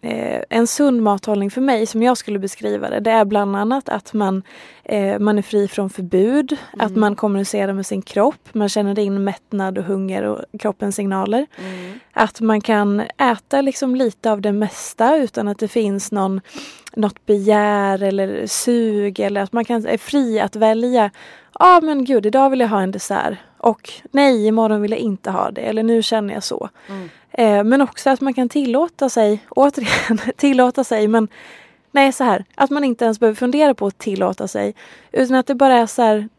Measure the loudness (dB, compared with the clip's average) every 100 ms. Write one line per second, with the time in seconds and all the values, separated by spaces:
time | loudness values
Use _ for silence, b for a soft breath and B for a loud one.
0 | -8 -8 -6 -6 -4 -2 0 2 2 2
1 | 2 0 -2 -2 -2 -2 0 0 -2 0
2 | 0 0 -2 -6 -6 -8 -6 -4 -4 -2
3 | 2 2 2 0 -2 -2 -2 -2 -4 -8
4 | -6 -2 -2 -2 -6 B B B -6 -2
5 | -2 0 0 0 0 0 0 -2 -6 -6
6 | -2 0 2 2 -2 -6 B -6 -2 2
7 | 0 0 -2 -2 -2 -4 -4 -4 -6 -8
8 | -6 0 0 0 -10 -4 -2 0 -2 0
9 | -2 0 -4 -6 _ -6 -4 -4 -4 -4
10 | -4 -4 -4 -6 -8 -6 -6 -4 -6 -4
11 | -4 -2 -2 -2 -2 -10 -14 -12 -14 -18
12 | _ 0 0 2 0 0 2 2 2 0
13 | -4 0 0 0 _ 0 0 -2 -2 0
14 | 0 0 -2 0 0 -2 -2 -6 -16 0
15 | 2 4 0 -2 -4 -4 -4 -2 0 -2
16 | -4 -2 -2 -2 B B B B B -4
17 | -4 -4 -2 0 4 2 2 2 0 0
18 | 0 0 -2 -4 -6 -4 0 2 2 0
19 | -2 -2 -4 -2 -2 -4 -2 -2 -2 -4
20 | -2 -2 0 0 -2 2 2 2 2 2
21 | 0 B B B B 4 8 8 4 -2
22 | 0 2 2 4 4 4 0 0 -2 -4
23 | -4 -2 -2 -4 -14 _ 0 0 -8 -20
24 | -4 2 4 4 2 2 2 2 -2 -2
25 | -4 -4 -4 -2 -2 -2 -6 -2 2 2
26 | 2 -2 -4 -8 -8 -8 -10 B B -14
27 | -14 B B 0 2 4 2 2 2 0
28 | -2 0 -2 -2 -2 -2 0 0 -2 -2
29 | -2 2 2 0 -4 2 2 2 -4 -4
30 | -2 -2 -2 0 2 4 2 2 -2 0
31 | 2 2 0 B B B B B B 2
32 | 2 2 0 0 -2 -2 0 0 -2 0
33 | 0 2 0 2 -2 2 2 2 -2 -4
34 | -6 -2 -2 -2 -6 -4 -6 -6 B B
35 | B -2 2 2 0 2 6 6 2 2
36 | 2 2 -2